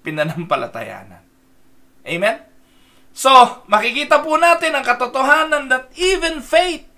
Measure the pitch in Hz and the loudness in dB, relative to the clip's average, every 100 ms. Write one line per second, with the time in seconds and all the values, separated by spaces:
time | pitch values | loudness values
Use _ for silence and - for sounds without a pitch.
0 | 160 156 151 160 170 139 120 113 110 98 | -10 -6 -6 -6 -6 -6 -6 -10 -12 -14
1 | 98 87 _ _ _ _ _ _ _ _ | -18 -20 _ _ _ _ _ _ _ _
2 | - 170 202 220 - _ _ _ _ _ | -10 -4 -4 -4 -12 _ _ _ _ _
3 | _ - 269 262 240 - - 208 233 247 | _ -2 6 6 6 2 -2 -2 -2 -6
4 | 294 302 320 311 339 330 330 285 247 240 | 0 0 2 2 4 2 0 -4 -2 -2
5 | 247 262 262 302 311 294 - 254 262 - | -2 -2 2 2 2 -4 -2 -4 -4 -4
6 | 370 381 320 311 226 320 359 311 - | -2 -2 -4 -6 0 0 0 -6 -14